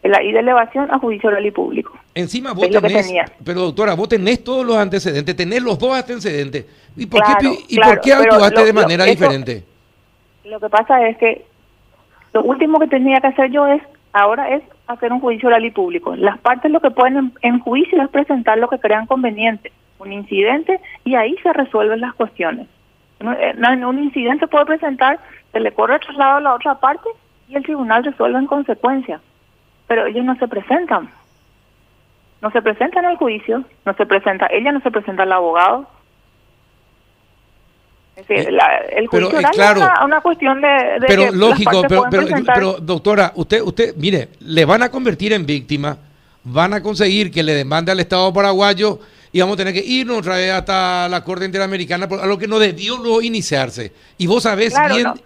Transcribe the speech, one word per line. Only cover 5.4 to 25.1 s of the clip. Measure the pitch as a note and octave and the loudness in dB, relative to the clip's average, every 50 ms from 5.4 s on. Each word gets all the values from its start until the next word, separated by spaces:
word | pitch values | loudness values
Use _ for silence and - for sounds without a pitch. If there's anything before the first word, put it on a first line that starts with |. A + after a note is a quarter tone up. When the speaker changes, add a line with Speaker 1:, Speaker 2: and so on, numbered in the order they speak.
| F3 E3+ G#3+ B3+ | -4 -4 -2 -2
Speaker 2:
los | B3+ A#3+ G3 C3 | -2 -2 -2 -2
dos | - B3+ C4 | -2 -2 -2
antecedentes. | B3+ B3+ B3 B3 A#3 F#3 G#3 D3+ D3 C#3+ C#3 B2+ C#3+ - - - _ _ _ - | -2 -4 -6 -10 -8 -6 -6 -4 -4 -6 -6 -8 -10 -12 -12 -20 _ _ _ -14
¿Y | - A3+ | -14 -12
por | F3 - G3+ | 0 0 2
qué | G#3 G#3 G#3 G3+ | 4 4 2 2
Speaker 1:
Claro, | C#4 C4 - | 0 -2 -4
Speaker 2:
pi-, | - - - | -4 -8 -4
y | - | 0
por | A3 A3 | 4 4
Speaker 1:
claro, | A3 G#3+ G#3 | 4 4 4
Speaker 2:
qué | - C4+ C4+ C4+ | 4 4 4 6
Speaker 1:
pero | B3 A3+ A3 | 6 6 6
Speaker 2:
actuaste | G#3 G3+ G#3 G#3+ A3+ | 6 6 6 6 4
Speaker 1:
lo, | A3 | 4
Speaker 2:
de | A3 | 4
Speaker 1:
lo, | G#3+ G#3+ | 4 4
Speaker 2:
manera | G3 D#3+ E3+ F3 F#3 | 2 2 2 2 2
Speaker 1:
eso, | G3 | 2
Speaker 2:
diferente? | A#3 D3+ F#3 F#3 C#3 C3+ B2+ A#2 A#2+ G#2 F2 _ _ _ _ _ _ _ _ _ _ _ _ _ _ _ _ | 4 4 2 2 2 0 -4 -6 -8 -8 -10 _ _ _ _ _ _ _ _ _ _ _ _ _ _ _ _
Speaker 1:
lo | G3+ G#3+ G#3+ | -14 -12 -8
que | G#3+ G#3 | -6 2
pasa | G#3 G#3+ A3+ - C4+ B3+ A#3+ A3+ | 2 2 4 4 4 4 4 2
es | A3+ - | 0 0
que | A#3 A3+ A3 - - _ _ _ _ _ _ _ _ _ _ _ _ _ _ _ _ _ | 0 0 0 -2 -12 _ _ _ _ _ _ _ _ _ _ _ _ _ _ _ _ _
lo | - A3 G#3 | -2 -2 0
último | A3 C4+ C4 D#4 D#4 D#4 D4+ | 0 0 2 2 2 4 4
que | D#4 | 4
tenía | D#4 C#4+ C4 B3+ C4+ C4+ C4 | 4 2 0 2 4 2 4
que | C4+ C4+ | 2 2
hacer | B3+ - C4 C4 | 2 2 0 0
yo | B3 D4 C#4+ | 2 2 2
es, | C#4+ C#4+ D4 - - _ _ _ _ | 2 2 0 -2 -8 _ _ _ _
ahora | - G3+ G3+ G#3 A3+ A#3+ C#4 - C4 | 2 2 4 4 2 0 -2 -4 -4
es | D4 D#4 - - _ _ | -4 -6 -10 -20 _ _
hacer | - A#3+ A#3 B3 A#3 | -12 -8 -6 -4 -4
un | B3 B3+ | -2 -2
juicio | C4+ B3 A#3 G#3+ B3 B3 | -2 -2 -2 0 2 2
oral | A#3 A3+ A3+ | 2 2 2
y | A#3 | -2
público. | G#3+ G#3 F#3 F3+ E3+ E3+ - F3+ F3 | -2 -2 -4 -2 -4 -6 -6 -6 -4
Las | - F#3+ G3+ G3+ - | 0 -2 -2 -2 0
partes | _ A#3+ B3+ B3+ - D#4 | _ 0 0 0 0 0
lo | D4+ D#4+ | 0 2
que | - C4+ | 0 0
pueden | A#3+ - B3 B3+ C4 | 2 4 2 2 2
en, | C#4 C4+ B3+ - - | 0 -2 -4 -6 -4
en | - A#3+ A#3+ B3 | -2 0 0 0
juicio | - A#3+ A#3 C#4 F4 - - E4+ | -2 -2 0 0 0 2 2 0
es | C4+ C#4+ | 0 0
presentar | - C#4 D4+ - C#4+ B3+ A#3 - A3 A3 | -2 -2 -2 0 -2 -2 0 0 2 2
lo | A#3+ A#3+ | 0 -2
que | C4+ B3 | -2 -2
crean | - G#3+ G#3 G#3+ A3 | 0 0 0 0 0
conveniente, | A3+ C4+ C4 B3+ A#3+ G#3+ G#3 A3 A3+ A3 G3+ _ - _ _ _ _ _ _ | -2 -2 -2 0 -4 -2 -2 -2 -2 -2 -4 _ -20 _ _ _ _ _ _
un | F#3+ G3 | -16 -14
incidente, | G3 G3+ G3+ - G3+ F#3+ G3+ A3 C4 D4+ E4 - F#4+ F#4 - - - - _ | -12 -12 -10 -4 -2 0 2 2 0 -2 0 -2 -4 -4 -4 -14 -20 -10 _
y | B3 C4 | -2 0
ahí | A#3+ G#3+ A#3 E4 G4 | 0 0 -2 -4 -2
se | - F4+ | -2 -2
resuelven | D#4 C#4+ C4+ - - G#3+ G#3 G#3+ A3 A3+ | 0 0 -2 -2 0 0 0 0 -2 -4
las | A#3+ B3 - | -6 -8 -6
cuestiones. | _ A3+ G#3+ _ - F3 E3 - - - _ _ _ _ _ _ _ _ _ _ _ | _ -6 -6 _ -6 -6 -6 -6 -8 -14 _ _ _ _ _ _ _ _ _ _ _
No, | G#3 A3+ | -8 -8
eh, | B3 - G3 - - | -4 -2 -2 -4 -2
no, | - A#3 A#3+ | 0 2 2
en | C4 B3+ B3 | 2 2 -2
un | B3 B3+ C#4 | -4 -4 -2
incidente | D4 C#4+ - C#4 A#3+ A#3 C4+ D4+ E4 | -4 -4 -4 -2 -2 -2 -2 -2 -2
puede | D#4 - D4 D4 | 0 2 0 2
presentar, | D4+ D#4 D#4+ E4 D4+ C4+ B3+ C4 C4 | 2 -2 -2 -2 -6 -2 0 0 0